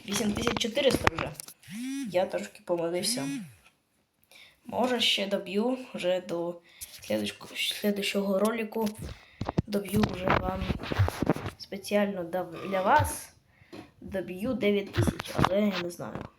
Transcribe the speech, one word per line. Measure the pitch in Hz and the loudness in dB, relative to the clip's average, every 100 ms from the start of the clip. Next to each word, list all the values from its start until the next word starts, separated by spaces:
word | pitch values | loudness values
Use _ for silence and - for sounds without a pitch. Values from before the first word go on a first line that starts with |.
| - | -4
Вісім | 202 214 | 0 0
тисяч | 208 233 220 | 2 0 0
чотириста | - 285 269 - - | 0 4 4 4 2
вже. | 165 147 151 - - - 202 254 269 240 | -2 -6 -8 -16 -20 -14 -8 -6 -6 -2
Я | 175 185 | 0 0
трошки | 180 202 - - | -4 -8 -10 -4
помилився. | 175 170 180 202 247 269 277 160 104 - _ _ _ _ _ _ - - _ - | -2 -2 -2 -2 -2 -4 -6 -10 -16 -20 _ _ _ _ _ _ -20 -20 _ -6
Може, | 190 254 240 | 0 0 2
ще | - - 196 | 2 2 0
доб'ю | 196 180 196 247 254 - | -2 -2 0 0 -2 -6
вже | - 180 185 | -4 0 0
до | 180 170 170 175 - - - - | -2 -4 -4 -8 -14 -16 -16 -12
слідуч-, | - - 202 - - - - | -4 -2 -2 -8 -12 -6 -4
слідущого | - 208 202 196 202 196 190 | 0 0 0 0 0 2 2
ролику. | 208 233 214 226 214 - - - - - - - - | 2 2 -2 -2 -2 -2 -10 -12 -20 -8 -2 -2 0
Доб'ю | 202 196 208 | -2 0 2
вже | 214 185 185 | 2 2 2
вам | - 185 190 190 - - - - - - - - - | 4 2 0 -2 -2 0 2 2 4 2 2 -2 -10
спеціально | - 196 - 208 202 190 | -10 -10 0 2 4 0
дав-, | 170 185 175 165 190 | -2 -4 -4 -6 -2
для | 190 | 0
вас | 190 294 - - - - _ _ _ - - _ | 6 6 4 -2 -12 -20 _ _ _ -18 -18 _
доб'ю | - 190 175 185 240 | -8 -6 -6 -4 -2
дев'ять | 226 208 202 196 | 2 2 2 2
тисяч, | - - - - | 2 2 0 -2
але | - - 202 | 2 4 6
я | 208 180 | 4 2
не | 175 | -2
знаю | 175 110 - - | -6 -8 -8 -10